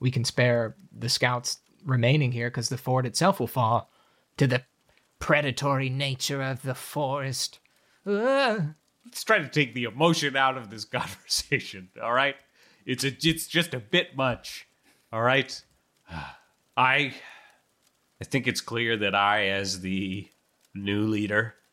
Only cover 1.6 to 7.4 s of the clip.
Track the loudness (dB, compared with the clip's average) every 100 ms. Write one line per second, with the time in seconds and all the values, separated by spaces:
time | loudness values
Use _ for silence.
1.6 | _ _ -2 2 4 4 2 0 -4 -4
2.6 | -6 -6 0 0 0 2 2 2 -2 0
3.6 | 2 2 -2 _ _ _ _ 0 2 2
4.6 | -4 _ _ _ _ _ 0 2 2 -2
5.6 | 0 0 0 -2 -2 -2 -4 -2 -4 -4
6.6 | -6 -8 -6 -4 -2 -2 -4 -4